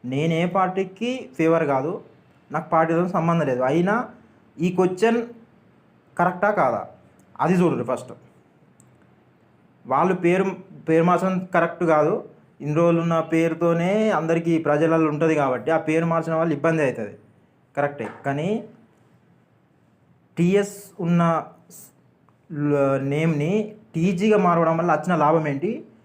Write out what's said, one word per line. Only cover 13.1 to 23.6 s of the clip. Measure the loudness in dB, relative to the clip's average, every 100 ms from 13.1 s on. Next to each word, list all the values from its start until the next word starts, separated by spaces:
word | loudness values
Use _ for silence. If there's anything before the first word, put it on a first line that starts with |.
| -2 0
పేరుతోనే | 0 0 0 0 0 0 2 2 0
అందరికీ | 0 0 2 0 2
ప్రజలలో | 2 2 2 2
ఉంటది | 0 0 2
కాబట్టి | 0 -2 0 -2
ఆ | 0
పేరు | 0 0
మార్చడం | -2 -2 -2
వల్ల | -2 0
ఇబ్బంది | 0 0 0
అవుతుంది, | -2 -10 -12 _ _ _ _ _ -4
కరెక్టే. | -4 -4 -12 -10 -6
కానీ | -4 -4 -4 -8 -20 _ _ _ _ _ _ _ _ _ _ _ _ _ _ _ -2
టీఎస్ | 2 2 -2 -8 -20 -8 0
ఉన్న | 2 2 0 -4 -20 _ -20
స్-, | -20 _ _ _ _ _ _
ల-, | -4 0 2 2 0 -2
నేమ్ని | 0 0 0 0 -2